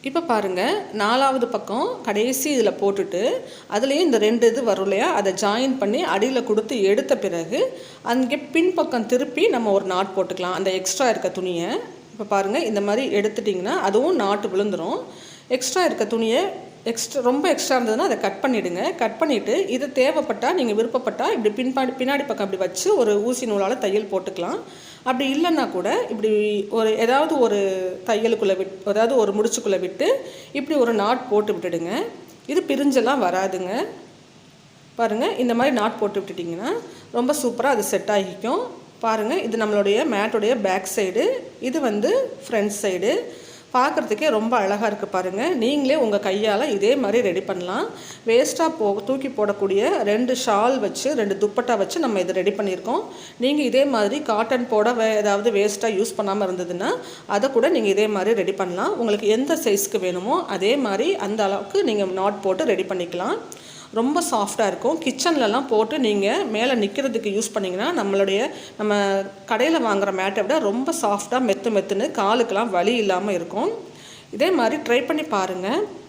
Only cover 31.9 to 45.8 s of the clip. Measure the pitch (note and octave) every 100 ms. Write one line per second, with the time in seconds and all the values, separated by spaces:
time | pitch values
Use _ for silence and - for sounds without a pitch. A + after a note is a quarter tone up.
31.9 | A#3+ A4+ - - - - D4 F4+ C4+ C#4+
32.9 | B3+ A3+ C#4 F#3 F3+ G3 F#3 F3+ A3+ G#4
33.9 | - - - - - - - - - -
34.9 | - A3+ G#3+ E4 G4+ B3 A#3 C4+ B3 G#3+
35.9 | A3 G3+ G3+ F#3 F3 E3+ E3+ A#3+ A4+ -
36.9 | - - A#3 B3+ D4+ B3 - C4 A#3+ G3+
37.9 | G3 - G#3 F#3 E3+ A3 E4+ B4+ - -
38.9 | - A3+ A3 G#3+ F4 A#3 A3+ G#3+ G#3 G3+
39.9 | G#3 D#4 G#3 G#3+ A#3 G#3+ B3 G3 F#3 F#3+
40.9 | - F#3+ G3+ F#4 C5 - - B3 D#4 C4
41.9 | G#3 B3 A#4+ B4+ - - A3+ G3+ G#3 G#3
42.9 | F3+ G3 F4+ A#4+ - - - - B3+ C4
43.9 | D4+ B3+ G#3 D4+ A3 A3+ A#3+ G3 G3+ A3
44.9 | G3+ G3 F#3 F#3 F#3+ D4 E4 A3+ D4